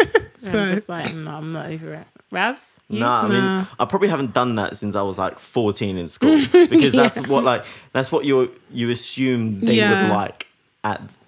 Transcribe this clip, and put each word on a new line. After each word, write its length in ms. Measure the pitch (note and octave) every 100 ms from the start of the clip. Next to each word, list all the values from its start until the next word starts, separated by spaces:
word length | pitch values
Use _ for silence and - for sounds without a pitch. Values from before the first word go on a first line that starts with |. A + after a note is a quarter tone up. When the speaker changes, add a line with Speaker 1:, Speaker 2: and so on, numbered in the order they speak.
| G4 A4 - -
Speaker 1:
So 220 | G#3 G#3+
Speaker 2:
I'm 120 | G3 F#3+
just 120 | G3+
like, 240 | E3+ -
"No, 200 | D#3+ D#3
I'm 200 | D3+ D#3
not 180 | D#3 D3+
over 240 | D#3+ D#3+
it." 120 | D#3 - _ _
Ravs, 480 | F#3 A3 C#4 - - -
you? 120 | G#3
Speaker 3:
Nah, 220 | A#3 A#3+
I 60 | G#3+
mean, 20 | G3
Speaker 1:
Nah. 240 | F#3+ F#3+ F#3+ -
Speaker 3:
I 40 |
probably 220 | B3 G3 G3
haven't 260 | D#3 B2+
done 220 | B2 B2 A2
that 200 | G2 -
since 180 | G#2
I 80 | G2+
was, 160 | G2 F#2+
like, 220 | F2+ -
fourteen 560 | - B2 G#2+ G2 G#2 F#2
in 120 | E2+
school 320 | - C#4 D#4 C4
Speaker 1:
<laughs> 60 |
Speaker 3:
because 400 | F4+ E4+ D#4+ C#3
that's 240 | B3+ A#3+ -
Speaker 1:
Yeah. 100 | C3+
Speaker 3:
what, 160 | B3
like, 220 | F3 A#2+ - - -
that's 200 | C3 C3
what 120 | D#3+
you, 280 | C#3 C3 B2 - _
you 180 | A#2+ A#2
assume 680 | A#2+ - B2+ C3 A#2+ A2 G2
they 160 | A3+
Speaker 1:
Yeah. 280 | A3+ G#3 G3
Speaker 3:
would 80 | F#3
like 320 | G3+ G3 - - _ _ _
at 180 | G#2+ G2 G2+ -